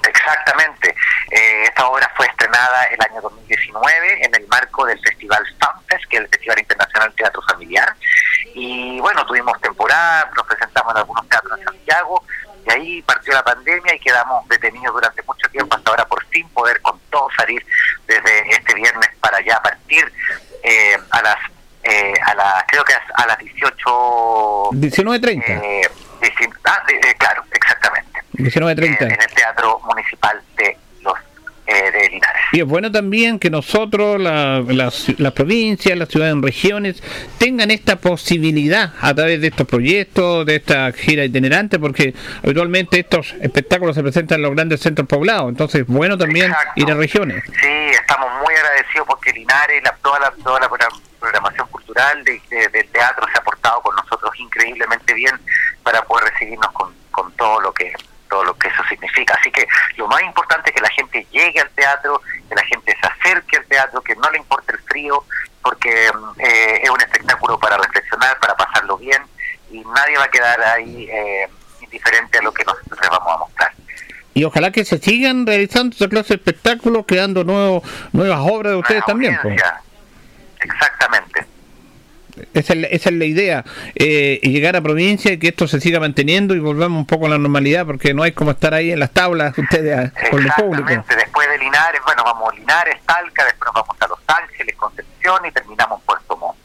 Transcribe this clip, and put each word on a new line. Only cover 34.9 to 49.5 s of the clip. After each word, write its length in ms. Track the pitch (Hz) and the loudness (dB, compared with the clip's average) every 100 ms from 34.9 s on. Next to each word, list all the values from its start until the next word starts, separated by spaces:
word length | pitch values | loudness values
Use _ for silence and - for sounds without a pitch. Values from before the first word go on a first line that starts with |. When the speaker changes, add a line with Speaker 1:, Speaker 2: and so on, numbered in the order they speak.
| - - - | -2 -4 0
Speaker 2:
las 140 | 143 | 0
provincias, 640 | - 143 226 220 202 202 180 | 2 2 2 2 0 -2 -4
las 120 | 165 | -2
ciudades 240 | 160 156 | 0 2
en 100 | 151 | 0
regiones, 580 | 135 123 185 208 202 180 - - - - | -2 0 0 0 -6 -8 -12 -14 -14 -2
tengan 320 | 240 254 208 | 0 0 0
esta 240 | 214 - 214 | 0 0 0
posibilidad 960 | 180 170 - 180 160 151 147 190 196 - | 0 -2 0 0 2 2 2 2 0 -2
a 140 | 131 139 | 0 2
través 260 | 160 165 | 2 2
de 60 | 156 | 0
estos 180 | - - | 0 0
proyectos, 800 | 123 127 196 190 - 180 170 151 | 2 2 2 2 0 2 2 2
de 120 | 151 | 0
esta 340 | - 143 131 | 2 0 0
gira 340 | - - 151 139 | -2 0 2 2
itinerante, 540 | 131 131 160 208 180 | 2 2 2 2 0
porque 340 | 147 135 139 - - - | -2 0 -2 -2 -14 -4
habitualmente 560 | - 143 175 185 180 180 | 0 0 2 0 2 0
estos 340 | 175 175 143 - | 2 -2 -2 -6
espectáculos 540 | 143 147 135 180 175 147 | -2 0 0 0 2 0
se 80 | |
presentan 320 | 139 135 160 160 | 0 0 0 0
en 80 | |
los 80 | 147 | 0
grandes 300 | 143 165 151 | 0 0 0
centros 260 | 170 151 139 | 0 -2 0
poblados, 420 | 143 180 220 131 | 2 2 0 -2
entonces 320 | 120 151 - | -2 0 0
es 60 | 123 | 2
bueno 280 | 127 170 196 | 2 2 0
también 360 | 160 160 185 | 0 2 2
Speaker 1:
Exacto. 220 | 160 147 - | 2 0 0
Speaker 2:
ir 160 | 147 | 0
a 20 | |
regiones. 500 | 151 156 214 175 92 - | 2 2 2 0 -4 -6
Speaker 1:
Sí, 460 | - 143 147 151 123 | 0 2 2 2 2
estamos 300 | - 139 131 127 | 2 0 0 -2
muy 100 | 151 | 0
agradecidos 540 | 160 151 139 127 156 147 | 2 4 2 0 -4 -2
porque 260 | - 127 | -2 -2
Linares, 480 | 117 113 | -4 0